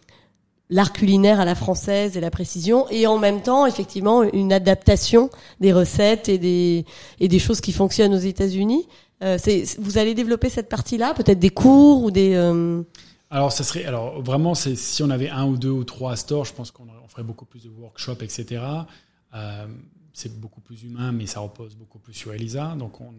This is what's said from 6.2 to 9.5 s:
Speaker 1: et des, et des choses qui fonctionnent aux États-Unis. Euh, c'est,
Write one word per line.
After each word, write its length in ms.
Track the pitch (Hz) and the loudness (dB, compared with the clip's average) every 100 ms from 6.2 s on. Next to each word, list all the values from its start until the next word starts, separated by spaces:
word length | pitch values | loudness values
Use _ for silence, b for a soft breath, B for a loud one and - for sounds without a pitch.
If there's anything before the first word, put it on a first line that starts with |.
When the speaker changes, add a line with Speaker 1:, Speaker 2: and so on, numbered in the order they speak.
| 220 | 0
Speaker 1:
et 80 | 190 | -2
des, 480 | 175 175 175 170 160 B B - | 0 0 2 0 -2 B B -2
et 80 | 185 | 2
des 100 | 180 | 2
choses 240 | - 226 | 2 -2
qui 100 | - | -2
fonctionnent 400 | 175 196 - 208 | -2 0 2 2
aux 60 | 190 | 2
États-Unis. 680 | 190 185 196 190 202 269 349 b b _ | -2 -2 -2 -2 0 0 -2 b b _
Euh, 160 | 190 185 | -4 -2
c'est, 380 | 214 | 0